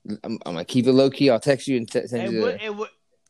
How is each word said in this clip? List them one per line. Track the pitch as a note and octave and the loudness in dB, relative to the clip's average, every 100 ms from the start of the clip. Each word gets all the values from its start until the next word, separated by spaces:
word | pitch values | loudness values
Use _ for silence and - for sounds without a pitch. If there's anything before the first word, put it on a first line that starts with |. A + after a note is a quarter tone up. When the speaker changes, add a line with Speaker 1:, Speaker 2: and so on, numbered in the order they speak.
| - G#2 | -10 -8
Speaker 1:
I'm, | - A2+ - | -6 -6 -4
I'm | |
gonna | E2+ F2+ | -6 -2
keep | C3 A#2+ | 0 4
it | |
low | C3 C3+ | 4 4
key. | B2 C#3 | 4 4
I'll | A2+ | 4
text | - C3+ - | 2 0 0
you | B2+ | -2
and | A2+ | -2
t-, | B2 A2 | -4 -4
send | A#2+ A2+ | -4 -2
Speaker 2:
Hey, | |
Speaker 1:
you | A2+ | 0
Speaker 2:
what, | G#2+ | 0
Speaker 1:
the | - | -2
Speaker 2:
hey, | G#3+ | -6
what | G#3 G#3+ _ _ _ _ | -8 -10 _ _ _ _